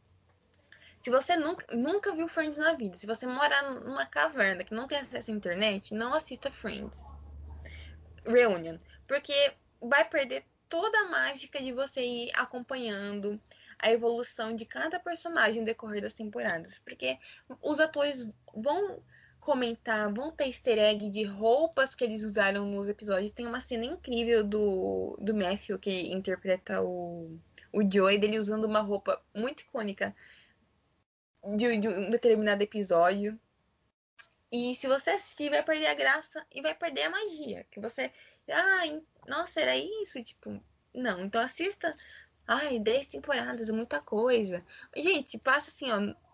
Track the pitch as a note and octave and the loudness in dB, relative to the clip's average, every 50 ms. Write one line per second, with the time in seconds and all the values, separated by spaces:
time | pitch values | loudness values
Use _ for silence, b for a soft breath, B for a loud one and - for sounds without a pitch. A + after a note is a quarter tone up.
0 | _ _ _ _ _ _ _ _ _ _ _ _ B B B B B B B B | _ _ _ _ _ _ _ _ _ _ _ _ B B B B B B B B
1 | - B3 A#3+ C4+ C4+ - F4 E4 C#4+ D#4 F4+ - - - - A#3 B3 D4+ F#4+ G#4 | -2 2 2 2 4 4 2 2 2 0 -2 -4 -8 -4 -2 -2 0 2 0 0
2 | - G4+ E4+ D#4 E4+ E4 - E4 D#4 D4+ D4 D4 D4+ E4 E4 C4+ A3+ F#3+ F3 F3+ | 0 -2 -2 -2 -4 -2 -2 -2 -2 -2 -2 2 2 2 2 2 -2 -6 -8 -8
3 | G3 G#3 A3+ A3+ B3+ B3+ B3+ C4+ D4 D4 C#4+ C#4 C#4 C#4 B3+ - - - C4+ C#4 | -6 -6 -6 -4 -4 -6 0 2 2 4 4 2 0 -2 -6 -8 -8 -8 -6 -6
4 | C4+ - - D4 D4+ D#4+ D4 B3+ G3+ G3 F#3 F3 F#3 - G#3+ A3+ C4+ C#4 D4 C#4+ | -6 -2 0 0 0 0 2 2 2 2 2 -2 -4 -6 -6 -6 -4 -2 -4 -4
5 | C4 - B3 A#3+ A#3 - G#3+ G#3 - F3+ F3 F#3 G#3+ A3 G3 G3 - - G#3+ A3 | -4 -6 -8 -8 -6 -6 -6 -4 -2 -2 0 2 2 2 2 0 -6 -6 -6 -4
6 | A#3 B3 C#4 D#4 D#4 - B3+ A#3+ - C#4 - - - G3+ D#3 C3+ - - - - | -2 0 0 -2 -2 -4 -12 -8 -8 -10 -10 -8 -8 -8 -8 -8 -10 -12 -14 -16
7 | - - - - - - - - - - - - B B B B B B B B | -18 -18 -18 -18 -18 -18 -16 -16 -14 -14 -14 -16 B B B B B B B B
8 | - - - - - A3+ A#3 B3 A#3+ A3+ F#3 E3+ E3 E3 E3 F3 b b b b | -20 -20 -20 -10 -2 4 6 6 8 6 4 2 -2 -8 -10 -12 b b b b
9 | b - C#4 C#4+ - - C#4+ C#4+ C#4+ C#4 - - _ _ _ _ A#3 A#3 C#4 D4 | b -4 -4 -4 -2 0 4 4 4 4 2 -4 _ _ _ _ 0 2 4 4
10 | D#4+ D#4+ - D4+ C4+ A#3+ C4 - - _ _ _ _ _ - E4 F#4 A4 G#4+ G#4+ | 4 4 2 0 0 0 -4 -8 -8 _ _ _ _ _ -2 0 0 2 2 2
11 | G#4 F4+ D#4+ C4 B3+ C4 C#4+ C4 - - - C#4 B3+ C4 A#3+ B3 C#4 C4+ - C4+ | 2 2 0 0 0 0 -2 -6 -12 -10 -8 -6 -6 -4 -4 -4 -4 -4 -2 -4
12 | B3 B3 A#3+ A#3+ A#3+ A#3+ - - B3+ - - B3 B3 - C4 B3+ A#3+ A3 G3+ G3 | -2 -2 -2 -4 -4 -2 -2 -2 -2 -2 -6 -10 -8 -6 -6 -4 -4 -4 -4 -4
13 | G3+ G3+ G#3 G#3 G3 G#3 G#3 G#3+ - B B B B B B B - A3 A3+ A3+ | -6 -6 -6 -4 -4 -4 -6 -6 -12 B B B B B B B 4 4 4 4
14 | A#3 A#3 A#3 A#3 B3 - - - A3 A3 A#3 A3 A3+ - - B3 C#4+ D#4+ F4 F4 | 4 0 0 0 -4 -8 -6 -6 -6 -4 -4 -6 -8 -8 -6 -4 -4 -2 -2 -4
15 | - F4 E4+ E4 - E4+ E4+ C4+ A#3 G#3+ A3+ A#3 A3+ G#3+ A3+ - A3+ G#3+ G#3 G#3 | -4 -6 -6 -6 -6 -4 2 2 2 4 2 0 0 -2 -4 -4 -6 -8 -6 -6
16 | G3+ A3 - - A3 G#3 G3+ A#3+ A#3 G#3 E3+ E3 E3+ F#3+ - - _ - - - | -6 -6 -8 -8 -10 -8 -6 -4 -2 -2 -2 -4 -6 -10 -18 -20 _ -18 -12 -4
17 | C4 B3+ C4 B B B B B B - B3+ - - - D4+ C#4 D#4 D#4+ D#4 D4 | -4 -4 -4 B B B B B B -20 -18 -6 -2 -2 4 4 4 4 4 2
18 | C#4+ D4 C#4 B3+ A#3+ G#3+ - - _ - - G#3+ A3 C#4+ D4+ F#4 G#4 F#4+ - - | 0 0 0 -4 -8 -12 -12 -16 _ -14 -12 -4 -2 0 0 2 0 -2 -4 -10
19 | - b b b b b b _ - D4+ C#4 B3+ B3 A#3 A#3 - _ A3+ A3 G#3+ | -14 b b b b b b _ -2 0 2 2 2 -2 -2 -6 _ -2 0 0
20 | G#3+ G3+ G3+ A#3 C#4 D#4+ D#4+ - C#4+ C4 B3 - - C4 A3 G#3+ G#3 G#3+ G#3+ G#3 | 0 0 -2 -2 -4 -6 -2 -2 -2 -2 -2 -2 0 2 4 6 6 6 4 2
21 | G#3 G#3 G3 G#3+ A3 G3+ G3 G3+ G#3+ A3+ A#3+ C#4+ D#4+ E4 - C#4 C4+ C4+ - - | -2 -4 -2 -2 -4 -4 -4 2 4 6 6 6 4 2 2 0 0 0 0 -2
22 | B3 A3+ A3 G#3+ G#3+ G#3+ G3+ G#3+ G3 G3 G3 G3+ G3+ G3+ G3+ G3+ G3+ G3+ G#3 - | -2 -2 -2 -4 -6 -2 0 2 2 4 2 0 -2 -2 -2 -2 -2 -4 -6 -6
23 | G#3+ G#3 G3 F#3 G3+ G#3 - - A#3+ A#3 A#3 C4 - - B3 A3+ A#3 C4 E4+ F#4 | -2 0 0 0 0 -2 -6 -6 -6 -6 -6 -8 -6 -6 -4 -4 -4 -4 -6 -8
24 | - C4+ B3 A#3 A#3 A#3 A#3 A3 G#3+ G3+ G#3 G#3+ G#3+ G3+ F#3+ F#3 F#3+ G3 F#3+ F#3+ | -6 -4 -2 0 2 4 4 4 4 2 2 2 2 2 2 0 0 0 0 -2
25 | F#3 - - - G3+ G#3 G#3+ G#3 F#3+ F3+ G3+ G#3 - - G3 F#3+ - G3+ F#3+ F#3 | -2 -4 -6 -4 -2 -2 0 2 0 0 -2 -2 -4 -6 -8 -4 -2 -2 -2 -2
26 | E3+ - F3+ F#3+ F#3+ G3 F#3 - - F#3+ F#3 F#3 - - F#3+ F#3+ F#3+ F3+ F3+ F3+ | -2 -4 -4 -4 -2 -2 -4 -2 0 0 0 0 0 -4 -2 -2 0 -2 -2 -6
27 | F3 F3 E3+ E3+ E3 E3 E3 E3 - _ _ B B B - G3+ G#3+ G3 F#3 G3+ | -6 -8 -8 -10 -10 -12 -14 -16 -18 _ _ B B B 0 2 4 6 6 6
28 | F#3+ F#3+ G3+ G#3 G#3 G#3 G#3+ A3 G#3 G3+ G#3+ A3 A3 G#3+ G#3+ G#3+ G#3+ G3+ G#3 G3 | 8 8 6 6 4 4 2 0 0 0 0 0 0 2 2 2 2 2 -2 -2
29 | - G3 F#3+ - - _ _ G#3 A3+ C4+ D4+ - - _ - A#3+ G#3+ G3+ G3 - | 0 -2 -2 -2 -4 _ _ -4 -4 -4 -4 -8 -14 _ -6 -4 -4 -4 -4 -4
30 | G3 G3+ G3+ B B B B B B B B B _ _ _ _ _ _ _ _ | -4 -6 -6 B B B B B B B B B _ _ _ _ _ _ _ _
31 | _ _ _ _ _ _ _ _ - G3+ G#3 G#3 A#3+ A#3+ A#3 G#3 G3+ A3+ F3+ F#3 | _ _ _ _ _ _ _ _ -8 -4 -2 2 2 2 2 2 2 0 0 0
32 | G3 - A3+ A#3 - A#3 A3 G#3+ G#3+ G#3 G3+ G3+ G3+ G3+ - G#3+ G3+ - F3 E3+ | 0 0 0 4 6 6 6 6 6 2 4 2 2 0 0 -4 0 4 6 6
33 | E3+ F3+ G3 G3+ G#3 G#3 A3 A3+ _ _ _ _ _ _ _ _ _ _ _ _ | 6 6 6 2 -2 -4 -6 -8 _ _ _ _ _ _ _ _ _ _ _ _
34 | _ _ _ - - _ _ _ _ _ A#3 A#3+ A#3+ B3 B3+ - - C4 C4 C4+ | _ _ _ -20 -20 _ _ _ _ _ -4 -2 -2 -2 -4 -4 0 0 0 2
35 | - E4+ G4 G4 - - - - D4 D4 D4 D4 D#4 D#4+ D#4 D#4 D#4 D4+ D4 C#4+ | 2 0 0 0 -2 -8 -8 -6 -2 0 2 2 2 2 0 2 2 0 2 2
36 | C4+ C4+ C#4 D#4 - - - D#4 - _ - C#4 C#4 D#4 D#4+ - E4+ E4 C4+ C#4 | 2 2 2 2 -2 -8 -14 -14 -14 _ -12 -4 -4 -4 -4 -2 -6 -4 -2 -2
37 | D4 D#4+ F4 G4 A4 G4+ E4 D4+ D4 B3 F#3+ F3 - - - G#3 G#3 A#3 - - | -2 0 0 -2 -4 -4 -6 -8 -8 -8 -8 -10 -12 -16 -12 -10 -10 -8 -6 -6
38 | B3+ C4 B B B B B B B - C#4+ D#4 F4+ F#4+ F#4+ F#4 E4+ D4+ D4+ D#4+ | -6 -6 B B B B B B B -2 0 2 4 4 4 2 2 -2 -4 -8
39 | D#4+ _ _ _ - - C4+ D#4 F4 F4 - E4 C#4 B3+ C4 C4 C#4+ F4+ A4 A4 | -10 _ _ _ -12 -6 -6 -6 -6 -4 -2 0 2 2 2 0 -2 -4 -6 -6
40 | G4+ - - C4 A3+ - - _ - G#3+ G#3 G3+ - _ _ _ _ _ - B3 | -8 -8 -8 -10 -12 -12 -16 _ -12 -12 -12 -12 -14 _ _ _ _ _ -8 -4
41 | B3+ A#3 F#3 F3+ F#3+ G3+ G3+ A3+ A#3+ B3+ - - E4 G4 G#4 - - D#4+ D4+ B | -2 -2 -2 -2 -4 -2 0 0 0 0 -2 -4 -4 -4 -4 -4 -4 -4 -4 B
42 | B B B B B B B _ _ - A#3 C4+ D4+ D4 B3+ A3+ G3+ A3 A#3 C#4 | B B B B B B B _ _ -2 0 0 0 0 -2 0 2 2 2 2
43 | C#4 - - C#4 - D4+ C#4 A#3+ A#3+ B3 B3 A#3 A3+ A3 A3 A3 A#3 - - D4 | 0 -2 -10 -10 -2 -2 0 0 0 -4 -4 -4 -4 -2 -2 -2 -2 -2 -4 -6
44 | - - A3 G#3+ A#3 B3+ B3 A3+ G#3 F#3+ F3+ E3+ - B B B B B - C#4 | -4 -2 0 2 4 4 4 4 2 0 -4 -6 -8 B B B B B -8 -2
45 | D4 F#4 G4 D4 C4 - - A3+ - C4 C4+ D4 C#4+ - - - C#4+ B3+ A3 G3 | 2 2 2 2 0 -4 -12 -2 2 2 2 2 2 -4 -10 -8 -2 0 0 0
46 | G3+ G3+ - - _ _ | 0 -2 -4 -10 _ _